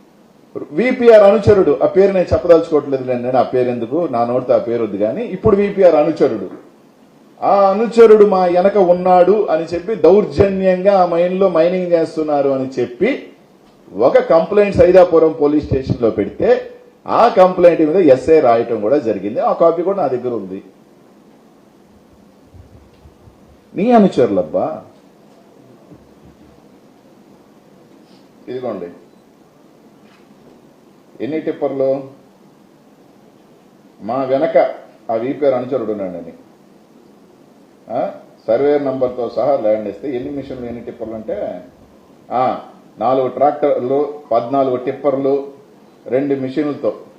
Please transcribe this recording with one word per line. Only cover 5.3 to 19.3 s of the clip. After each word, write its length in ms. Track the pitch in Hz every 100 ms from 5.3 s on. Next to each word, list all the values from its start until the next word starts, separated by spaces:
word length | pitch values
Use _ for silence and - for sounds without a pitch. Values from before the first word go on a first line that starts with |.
| 185 220 202
విపిఆర్ 380 | 202 180 185
అనుచరుడు, 560 | 151 151 156 147 113 95 - - _ _ _ _ _ _ _
ఆ 120 | 139 196 196
అనుచరుడు 540 | 196 233 226 226 214
మా 200 | 208 190
వెనక 320 | 180 180 190 202
ఉన్నాడు 680 | 175 180 180 180 175 214 -
అని 140 | 160
చెప్పి 300 | 165 170 175
దౌర్జన్యంగా 1080 | 220 160 196 175 139 196 190 190 185 190 196
ఆ 40 | 180
మైన్లో 420 | 170 180 185 196
మైనింగ్ 440 | 160 165 185 180
చేస్తున్నారు 560 | 170 160 160 151 147 139
అని 220 | 135 131 131
చెప్పి 460 | 120 - 208 285 - - _ _ _ _ _ 90
ఒక 220 | 123 247
కంప్లైంట్ 580 | - 165 - 202 202 190
సైదాపురం 560 | 180 185 175 165 160
పోలీస్ 320 | 151 147 151 -
స్టేషన్లో 440 | 135 131 127 117
పెడితే 600 | 104 95 - 208 247 - - - _ -
ఆ 220 | 131 226
కంప్లైంట్ 520 | 202 185 180 175 160
మీద 160 | 156 170
ఎస్ఐ 440 | 165 127 - 160
రాయటం 400 | 131 117 117 113
కూడా 180 | 104 143
జరిగింది. 420 | 113 98 98